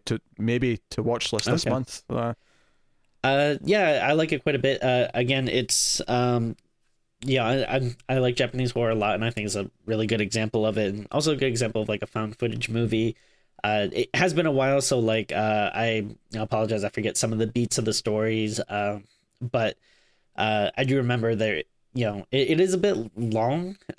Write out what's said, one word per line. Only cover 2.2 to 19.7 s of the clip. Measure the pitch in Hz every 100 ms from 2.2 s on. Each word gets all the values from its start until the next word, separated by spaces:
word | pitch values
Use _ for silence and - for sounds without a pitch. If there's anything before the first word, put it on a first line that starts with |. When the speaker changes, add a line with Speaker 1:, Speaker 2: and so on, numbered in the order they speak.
| 117 117 _ _ _ _ _ _ _ _
Speaker 2:
Uh, | 127 139 147 143
yeah, | - 208 175 139 120
I |
like | 151 160
it | 147
quite | - 139
a |
bit. | 135 135
Uh, | 127 123 120
again, | - 127 135 127
it's, | 127 123 - - - -
um, | 123 123 120 117 - _ _ _ _ _ _
yeah, | 127 131 113
I, | 135 - 131
I, | 123 120 -
I | 135
like | 127 123
Japanese | 123 127 123
horror | 117 117
a | 113
lot, | 104 98
and |
I | 113
think | 110 104
it's | 98
a | 95 - -
really | 110 110
good | 113
example | 104 113 110 113 107
of | 107
it, | 101
and | 101 104
also | 143 151
a | 143
good | 135
example | 117 117 107
of, | 107
like, | 104
a | -
found | 110 110 104
footage | 120 120 117
movie. | 113 117 110 113 - _ _ _ -
Uh, | 104 107 104
it | - - 131
has | 180
been | 156 160
a |
while, | 135 131 139
so, | - 131
like, | 110 110 104
uh, | 78 110 107 101
I | - 113 110 104 - _ 107
apologize, | 110 107 110 110
I | 98
forget | - 107 -
some | 117
of | 110
the | 110
beats | 120 117 -
of | 113
the |
stories, | 104 - 107 110 110 107 107
uh, | - 104 104 104 98 _ _ _
but, | 120 123 110